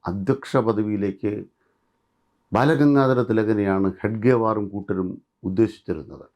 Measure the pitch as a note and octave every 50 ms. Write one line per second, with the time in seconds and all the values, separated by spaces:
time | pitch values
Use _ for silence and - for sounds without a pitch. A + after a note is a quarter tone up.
0 | _ - F2+ G2+ F#2+ A2+ C3 - - - - C3+ A2+ A2+ A2 G#2+ G#2+ G#2+ G#2+ G2+
1 | G2+ G2+ G2 - - G#2 G#2 G#2 - _ _ _ _ _ _ _ _ _ _ _
2 | _ _ _ _ _ _ _ _ _ _ - G#2+ B2+ D3 D#3+ C#3 D3 C#3+ C#3+ C#3
3 | C3+ C3 C3 B2 A#2+ - A2 A2 G#2+ A2 G#2+ G#2 G2+ G2 F#2+ F#2+ G2 F#2+ F#2+ -
4 | - A2 A2+ A2 G#2 B2+ B2+ A#2 A2+ A2 A2 G#2+ G#2 G2 G2 G2+ G2 - G2+ F#2
5 | F#2+ F#2 - - _ _ _ _ - G2 F#2+ G2 A2+ G#2 - - _ - F2 D#2
6 | C#2+ C2 - - - _ _